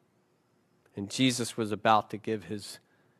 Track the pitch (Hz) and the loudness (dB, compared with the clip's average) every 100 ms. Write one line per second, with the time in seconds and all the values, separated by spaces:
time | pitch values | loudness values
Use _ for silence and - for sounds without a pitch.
0 | _ _ _ _ _ _ _ _ _ - | _ _ _ _ _ _ _ _ _ -10
1 | 101 - 131 120 113 - 107 101 113 107 | -8 2 2 2 -4 -4 -4 0 4 4
2 | - 104 113 110 92 104 - - _ _ | 4 -6 -4 -6 -6 -10 -12 -18 _ _
3 | _ | _